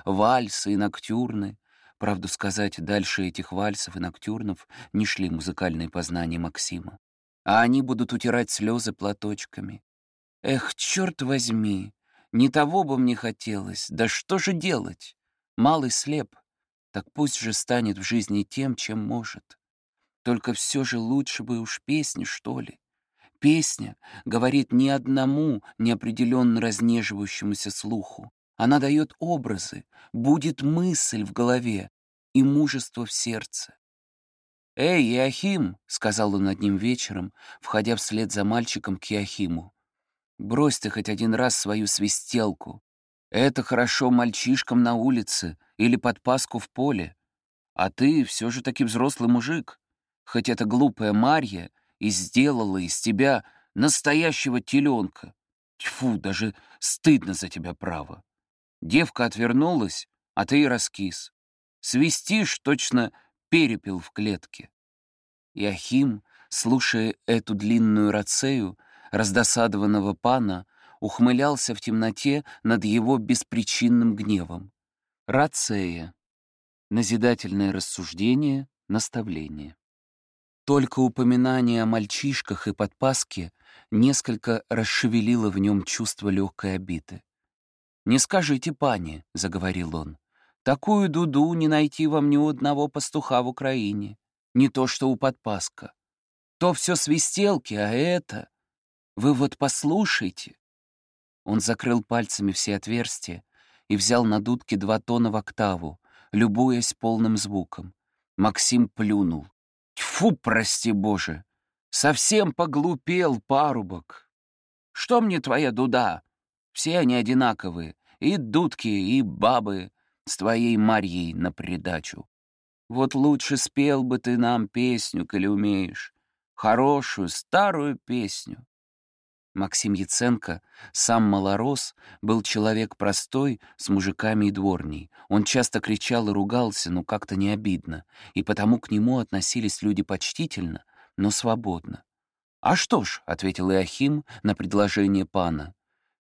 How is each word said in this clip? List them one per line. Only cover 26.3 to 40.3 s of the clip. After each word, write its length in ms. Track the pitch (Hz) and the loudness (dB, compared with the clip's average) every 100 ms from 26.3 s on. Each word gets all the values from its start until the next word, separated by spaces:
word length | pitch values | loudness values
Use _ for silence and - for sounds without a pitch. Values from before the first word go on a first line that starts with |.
| 127 123 117 | 4 4 4
разнеживающемуся 1080 | 117 104 117 117 107 101 101 - 101 101 104 | 0 0 2 2 0 -6 -6 -6 -4 -4 -6
слуху. 600 | - 107 113 95 - - _ _ - | -8 -6 -6 -8 -14 -20 _ _ -2
Она 220 | 117 143 | 2 4
даёт 360 | 139 147 151 _ | 4 2 0 _
образы, 640 | 165 165 117 98 - 98 - _ - | -4 -4 -4 -6 -8 -14 -18 _ -12
будит 500 | 117 123 156 147 147 | -2 2 4 2 -2
мысль 640 | 139 160 180 151 - 113 | 0 2 0 0 -2 -4
в 80 | 101 | -4
голове 580 | 98 120 123 120 101 98 _ _ _ _ | 0 2 2 0 -4 -6 _ _ _ _
и 80 | 131 | 4
мужество 640 | 139 143 147 131 - - 117 | 4 4 2 0 -8 -10 -8
в 60 | |
сердце. 640 | - - 110 - - - _ _ _ _ _ _ _ _ _ _ - | -6 -4 -6 -8 -12 -12 _ _ _ _ _ _ _ _ _ _ 0
«Эй, 400 | 143 180 123 120 | 2 4 4 4
Иохим!» — 600 | 135 127 196 190 104 95 - | 2 0 -2 0 -2 -6 -12
сказал 480 | - 110 104 104 | -4 -2 0 2
он 140 | 98 98 | 2 0
одним 280 | 92 101 98 | 0 0 0
вечером, 560 | 110 123 - 98 92 - - - | 0 -2 -4 -8 -10 -12 -20 -18
входя 360 | - 107 107 110 | -4 -2 0 -2
вслед 340 | - 107 110 | -2 -2 -2
за 140 | 101 | 0
мальчиком 540 | 101 117 117 - - 95 | 0 0 -2 -6 -6 -8
к 120 | - | -4
Иохиму. 600 | 104 98 - 95 85 90 _ _ _ _ _ _ | -4 -4 -4 -4 -4 -8 _ _ _ _ _ _